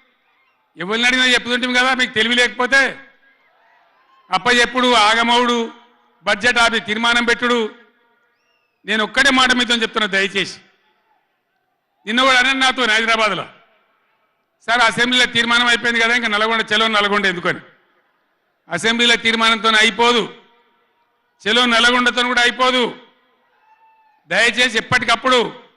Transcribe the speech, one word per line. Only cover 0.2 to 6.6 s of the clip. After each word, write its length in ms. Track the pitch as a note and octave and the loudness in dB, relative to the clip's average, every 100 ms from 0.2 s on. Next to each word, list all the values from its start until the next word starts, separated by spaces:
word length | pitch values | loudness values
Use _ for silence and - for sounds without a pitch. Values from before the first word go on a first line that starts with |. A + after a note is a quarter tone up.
| _ _ _ _ _ - | _ _ _ _ _ -14
ఎవరిని 300 | F3+ A3 A#3+ | -6 -2 0
అడిగినా 200 | B3+ B3+ | 2 2
చెప్తుంటాం 460 | B3 A#3 B3 B3+ | 0 0 -4 -2
కదా, 200 | B3 B3+ | 0 0
మీకు 200 | B3 B3 | 0 -2
తెలివి 220 | A#3 A3 A#3+ | -2 -2 0
లేకపోతే. 640 | A#3+ A#3+ B3 C4+ B3+ D#3 - _ _ _ _ _ _ _ _ _ _ _ - | -2 -2 0 2 0 -4 -18 _ _ _ _ _ _ _ _ _ _ _ -6
అప్పచెప్పుడు, 640 | F#3 A#3+ A#3+ A#3+ B3+ B3 | -2 2 2 2 2 2
ఆగమవుడు, 800 | A#3 G#3 A3+ A#3 A#3+ A#3+ A#3+ A3+ - _ _ _ _ | 4 4 2 2 2 2 0 -4 -10 _ _ _ _
బడ్జెట్ 340 | E3+ G#3 A#3 | -4 -2 0
ఆపి 220 | A#3+ | 2